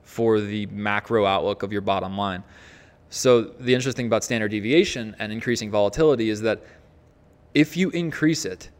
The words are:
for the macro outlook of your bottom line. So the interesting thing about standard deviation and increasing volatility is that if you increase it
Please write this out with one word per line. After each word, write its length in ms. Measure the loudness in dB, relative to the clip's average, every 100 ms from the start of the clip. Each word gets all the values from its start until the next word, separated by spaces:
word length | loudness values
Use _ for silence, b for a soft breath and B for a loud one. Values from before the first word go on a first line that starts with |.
for 380 | -12 -2 2 2
the 260 | 0 -6 -6
macro 580 | -6 -2 -2 0 2 2
outlook 360 | 2 0 -4
of 100 | -4
your 100 | -4
bottom 360 | -2 -2 -2 -4
line. 260 | -4 -4 -10 B B B B B _
So 320 | -2 4 4
the 320 | 2 -6 0 0
interesting 280 | 0 -4
thing 40 | 0
about 160 | 0
standard 260 | 0 -2 -2
deviation 680 | -2 2 4 2 -4 -10 -8
and 120 | -8
increasing 380 | -6 -2 -4 0
volatility 600 | 2 2 2 2 4 0
is 120 | 0
that 220 | -2 -2 B B B _ _ _ _ _ _
if 240 | 2 2 2
you 140 | 0
increase 540 | 0 -4 0 0 0 -4
it 260 | -10 -16